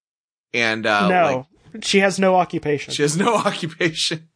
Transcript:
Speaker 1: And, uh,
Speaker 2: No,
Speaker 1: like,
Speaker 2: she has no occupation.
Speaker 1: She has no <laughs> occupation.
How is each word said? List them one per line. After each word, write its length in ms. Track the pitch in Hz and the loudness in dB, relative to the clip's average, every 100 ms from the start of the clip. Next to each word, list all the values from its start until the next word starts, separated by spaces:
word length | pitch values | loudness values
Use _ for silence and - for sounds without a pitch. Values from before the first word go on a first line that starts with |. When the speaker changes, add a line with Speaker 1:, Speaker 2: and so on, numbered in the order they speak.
| _ _ _ _ _ | _ _ _ _ _
Speaker 1:
And, 320 | 120 117 110 110 | -2 -2 0 0
uh, 220 | 104 98 | 2 2
Speaker 2:
No, 380 | 180 156 131 131 _ - | 2 2 0 -6 _ -20
Speaker 1:
like, 100 | 220 - | -12 0
Speaker 2:
she 140 | 196 | 2
has 200 | 196 190 | 2 2
no 160 | 190 185 | 2 2
occupation. 580 | 170 160 147 143 - | 0 -4 -2 -4 -4
Speaker 1:
She 80 | - | -2
has 120 | 151 160 | 0 0
no 180 | 208 208 | 0 0
<laughs> 0 | |
occupation. 920 | 202 - 160 - 175 160 - 165 - | -2 -4 -8 -2 -2 -2 -6 -6 -12